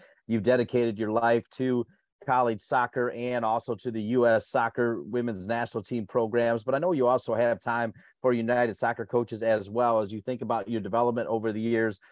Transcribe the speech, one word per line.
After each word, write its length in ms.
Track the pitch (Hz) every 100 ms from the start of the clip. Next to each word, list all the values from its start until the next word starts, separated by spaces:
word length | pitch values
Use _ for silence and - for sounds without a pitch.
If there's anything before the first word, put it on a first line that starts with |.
| - _ -
you've 160 | 113
dedicated 560 | 101 123 117 127 117 104
your 120 | 107
life 360 | 110 117 117 -
to 340 | - 131 123 113 _ _ _ -
college 360 | 127 123 110
soccer 500 | - 131 120 131 123
and 320 | 117 120 123
also 320 | 113 117 - 110
to 160 | 127
the 100 | 110
U 240 | 107 123 117
S 220 | 113 -
soccer 540 | 127 117 - 120 110
women's 420 | 73 123 120 98 92
national 380 | 117 117 117
team 240 | 98 123 101
programs, 560 | 127 113 117 117 117
but 100 | 117
I 40 | 135
know 160 | 175
you 120 | 160 123
also 280 | 127 -
have 260 | 110 120 110
time 320 | - 117 113 - - _
for 100 | 131
United 460 | 120 113 123 120 98
Soccer 280 | 120 120 113
Coaches 380 | 120 117 110
as 260 | 113 107 98
well. 300 | 113 120 113
As 140 | 101
you 80 | 107
think 200 | 110 123
about 280 | 113 113 104
your 100 | 113
development 480 | 95 113 120 117 113
over 240 | 113 110
the 80 | 107
years, 400 | 113 117 113 104 _